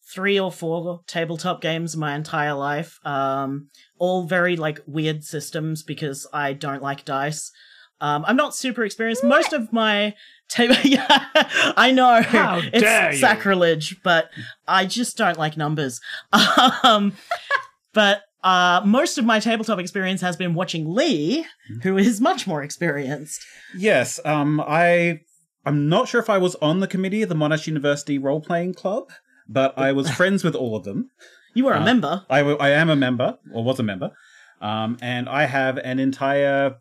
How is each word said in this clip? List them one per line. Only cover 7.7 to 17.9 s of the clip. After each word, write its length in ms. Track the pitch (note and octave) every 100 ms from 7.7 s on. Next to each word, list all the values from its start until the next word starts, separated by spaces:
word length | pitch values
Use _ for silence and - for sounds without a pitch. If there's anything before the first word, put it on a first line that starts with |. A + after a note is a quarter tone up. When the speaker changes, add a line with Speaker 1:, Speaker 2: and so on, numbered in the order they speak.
| - _ _
Speaker 1:
Um, 240 | D3 D3 D#3+
I'm 80 | B3+
not 200 | D4 -
super 280 | C4 A#3+ G#3+
experienced. 380 | - A3+ A3
Most 300 | A#3+ C#4+ E4
of 200 | D4+ A3
my 400 | A#3 A3 G#3 G#3 G#3 - _ _
table, 260 | - A#3+ B3
<laughs> 40 |
yeah, 420 | D4 C4+ - C#4 - D#4 C4+ - D4 -
I 160 | B3
know. 300 | C4 B3+ A#3
Speaker 2:
How 380 | A#3 A3+ G3 F3
Speaker 1:
It's 220 | E3 A#3
Speaker 2:
dare 300 | G#3 A3+ F3
you. 60 | C#3+
Speaker 1:
sacrilege, 800 | B3 G#3+ G3+ F#3+ E3+ D#3+ D3+ -
but 260 | F#3 E3 D#3+ - A#2 - -
I 180 | F#3 F#3+
just 320 | A3 B3 -
don't 200 | G3+ D#3+
like 200 | D#3 D#3
numbers. 420 | D3+ D3+ C#3 B2 - - -
<laughs> 520 | G#3+ A3 - B3+ A#3+
Um, 300 | B3+ G#3+ G3+ G3 - - - C#5 - _ _